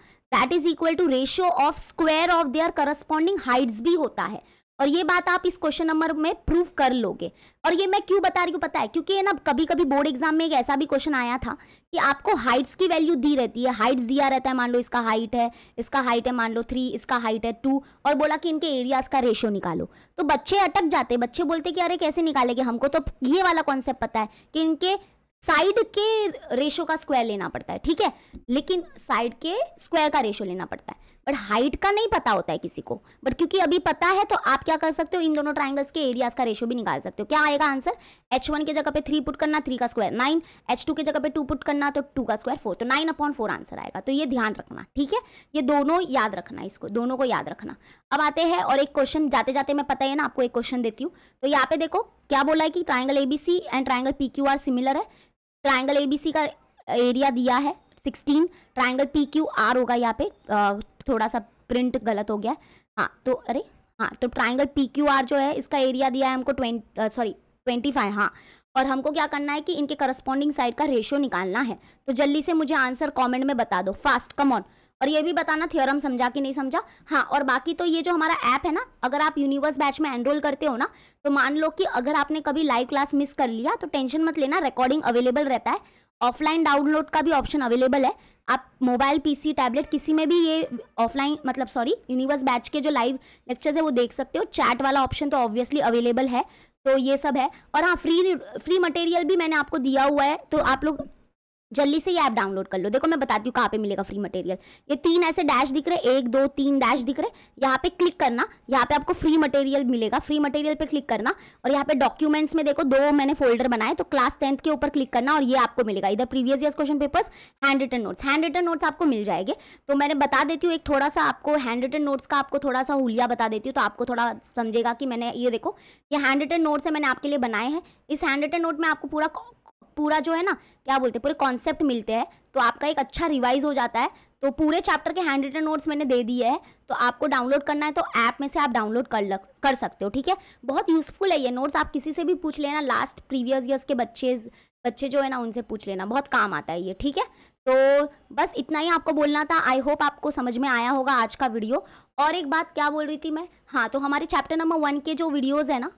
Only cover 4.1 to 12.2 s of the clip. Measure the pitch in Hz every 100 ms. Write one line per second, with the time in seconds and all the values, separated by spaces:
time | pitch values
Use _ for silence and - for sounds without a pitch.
4.1 | - 180 214 - _ _ - 277 330 339
5.1 | 359 359 359 359 - 311 285 320 311 320
6.1 | 302 311 - - 339 349 - 269 254 202
7.1 | - 170 - - _ 320 339 392 403 403
8.1 | 392 359 370 359 320 311 302 220 339 -
9.1 | 392 392 320 - 269 320 339 294 277 294
10.1 | 254 311 311 330 285 240 269 294 277 311
11.1 | 277 240 247 240 - - - _ 339 277
12.1 | 277